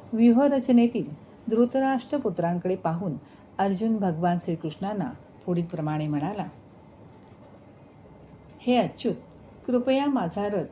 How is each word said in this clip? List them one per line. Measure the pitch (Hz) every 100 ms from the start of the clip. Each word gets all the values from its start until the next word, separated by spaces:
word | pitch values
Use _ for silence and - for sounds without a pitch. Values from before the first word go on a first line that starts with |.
| -
व्यूहरचनेतील | 220 233 233 285 277 247 240 233 233 156 - - - -
धृतराष्ट्रपुत्रांकडे | 220 247 269 269 262 - 294 226 175 170 175 185 190
पाहून | 170 165 190 143 - - - -
अर्जुन | 196 190 226 220
भगवान | 196 160 175 175
श्रीकृष्णांना | 180 165 160 156 196 208 151 - - - -
पुढीलप्रमाणे | 175 170 170 156 156 151
म्हणाला, | 147 156 208 - - - - - - - - - - - - - - - - - - - - - -
"हे | - 247
अच्युत, | 175 - 240 - - - - - -
कृपया | 247 254 269 285
माझा | 262 175 185 202
रथ | 202 160